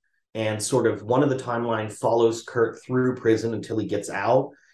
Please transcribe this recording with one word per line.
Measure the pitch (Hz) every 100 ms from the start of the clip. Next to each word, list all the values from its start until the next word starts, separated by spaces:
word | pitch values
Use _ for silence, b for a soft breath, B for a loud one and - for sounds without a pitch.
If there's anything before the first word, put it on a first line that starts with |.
| _ _ _ 110
and | 110 107
sort | - 127 113
of | 98
one | 104 127
of | 143
the | -
timeline | 123 117 117 110 110
follows | - 120 117 113 113
Kurt | - 123 113 -
through | - 127 127 123
prison | 113 110 117 107
until | - 110
he | 95
gets | 104 -
out. | 98 104 127 - B B